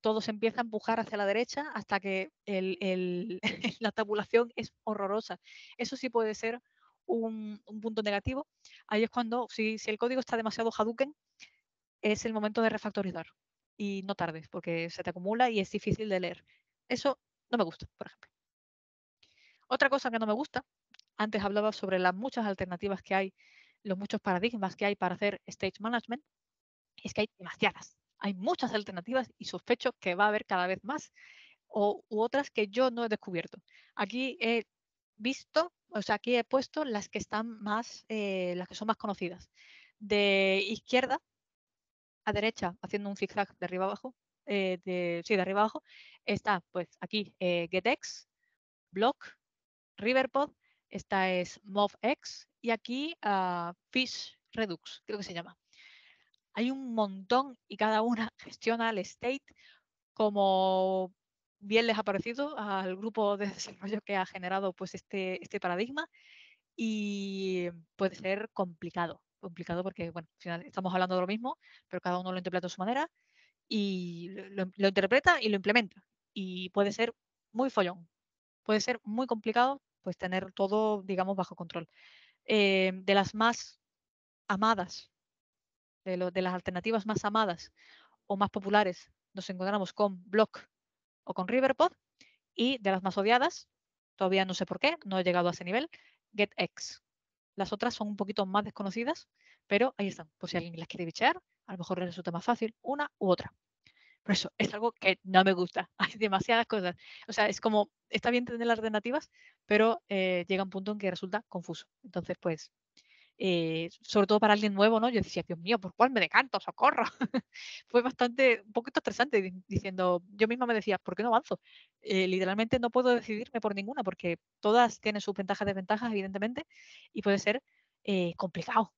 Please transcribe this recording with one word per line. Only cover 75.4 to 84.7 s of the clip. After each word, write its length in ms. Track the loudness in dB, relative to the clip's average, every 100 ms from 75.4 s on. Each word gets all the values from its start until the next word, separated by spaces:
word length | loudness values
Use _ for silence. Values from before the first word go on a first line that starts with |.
y 80 | 4
lo 80 | 2
implementa 460 | 4 2 2 -10 _ _ _
y 360 | -10 -8 -6 -4
puede 200 | 0 0
ser 200 | 0 -4 -4 _ _ _
muy 160 | -2 0
follón, 400 | 2 0 -2 -18 _ _ _ _ _
puede 180 | 0 0
ser 200 | 2 -4
muy 240 | -4 -4 -2
complicado, 540 | -2 0 2 2 0 _ _
pues, 140 | -10 -6
tener 340 | -2 -2 -4
todo, 500 | -2 2 2 2 0
digamos, 320 | -2 -2 0 0
bajo 180 | -2 -6
control. 340 | -10 -10 -10 _ -20 -20 -20 _ 0
Eh, 460 | 4 6 6 2 0
de 200 | 4 4
las 200 | 4 2
más 440 | 2 2 -8 -18 _ _ _ _ _ _ -4
amadas, 640 | 2 2